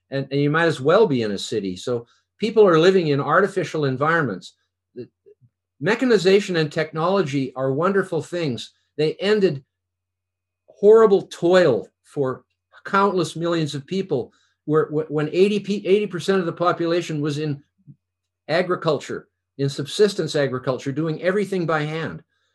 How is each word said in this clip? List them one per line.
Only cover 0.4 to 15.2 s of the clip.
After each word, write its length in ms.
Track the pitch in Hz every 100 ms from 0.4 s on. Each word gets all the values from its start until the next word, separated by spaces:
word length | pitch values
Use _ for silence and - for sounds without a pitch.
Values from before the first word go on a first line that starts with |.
you 80 | 147
might 160 | 156 170
as 160 | 139
well 240 | 131 185 170
be 160 | 131
in 100 | 110
a 60 | 98
city. 380 | - 113 98 92
So 320 | - 123 117 _ _ _
people 260 | 214 226 208
are 120 | 165
living 280 | 170 190 160
in 140 | 143
artificial 640 | 135 160 196 - 165 165 143
environments. 720 | 127 147 165 143 92 - _ _ _ _ -
The 120 | 120 _ _ _ _ _ _ -
mechanization 760 | 151 233 262 220 175 196 202 175
and 160 | 156
technology 800 | 165 156 156 165 196 165 139 131 -
are 160 | 135
wonderful 520 | 135 175 196 185 165
things. 500 | 139 175 160 113 - _ _ -
They 160 | 156 -
ended 480 | 190 214 190 143 - _ _ _ _ _ _ _ _ _ _
horrible 540 | _ 202 220 220 196
toil 640 | - - 170 185 170 113 82 _
for 420 | _ - 135 127 _ _ _ _
countless 520 | - 196 196 185 160 160
millions 400 | 170 170 151 143
of 100 | 135
people, 480 | 190 190 139 110 _ _ _ -
where, 220 | 151 151
wh-, 220 | 151 151
when 200 | 147